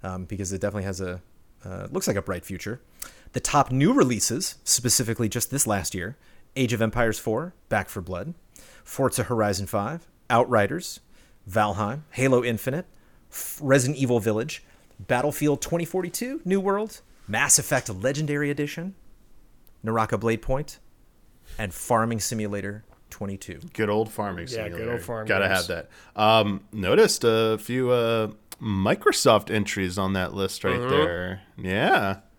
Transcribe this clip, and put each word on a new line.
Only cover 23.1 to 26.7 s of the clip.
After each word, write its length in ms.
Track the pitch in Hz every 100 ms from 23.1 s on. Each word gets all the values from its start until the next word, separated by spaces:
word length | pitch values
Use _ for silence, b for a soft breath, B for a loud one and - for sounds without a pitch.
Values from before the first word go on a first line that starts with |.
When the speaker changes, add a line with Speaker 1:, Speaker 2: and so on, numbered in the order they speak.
Speaker 1:
twenty-two. 500 | - 98 98 - 85 87
Speaker 2:
Good 160 | - 107
old 200 | 104 110
Farming 380 | - 104 87 85
Speaker 3:
Yeah, 160 | 117
good 80 | 107
Speaker 2:
Simulator. 200 | 87 113
Speaker 3:
old 80 | 120
farm 240 | 90 113 107
Speaker 2:
Gotta 180 | 98 95
Speaker 3:
games. 100 | 95 87
Speaker 2:
have 180 | 85 78 B B -
that. 40 |
Um, 420 | 107 110 104 95 -